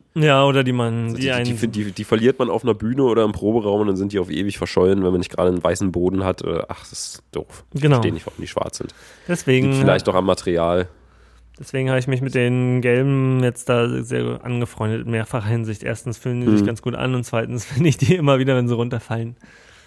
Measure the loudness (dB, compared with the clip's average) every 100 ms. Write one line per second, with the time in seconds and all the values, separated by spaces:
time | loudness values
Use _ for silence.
0 | _ 0 4 4 4 2 0 0 -2 -2
1 | -4 -4 -4 -2 -2 -2 -4 -4 -6 -8
2 | 0 2 4 2 0 0 0 -2 -2 2
3 | 2 4 2 0 0 2 2 2 2 0
4 | -2 -2 -4 -4 -4 -4 -2 2 4 4
5 | 2 0 -2 0 0 2 0 0 -2 0
6 | 0 0 -2 -2 -4 -4 -6 -10 -14 -14
7 | -14 -16 _ -12 -12 -18 -12 -2 2 4
8 | 2 -2 -8 -12 -8 -6 -6 -6 -12 -16
9 | -20 -14 -6 -4 2 2 4 2 4 2
10 | 2 2 2 2 0 0 2 0 -2 -8
11 | _ _ _ _ _ -20 -8 -4 0 0
12 | 0 -2 -2 0 0 2 0 2 2 2
13 | 2 2 2 2 0 -2 0 0 0 -2
14 | -4 -4 -4 -6 -6 -4 -4 -4 -4 -4
15 | -4 -4 -4 -4 -2 -2 -2 -6 -6 -6
16 | -8 -8 -6 -2 2 4 2 -2 -6 -4
17 | -2 -2 -2 -4 -4 -6 -6 0 2 2
18 | 2 4 4 4 4 2 2 0 -2 -4
19 | -6 -6 -6 -10 -20 -20 -20 -20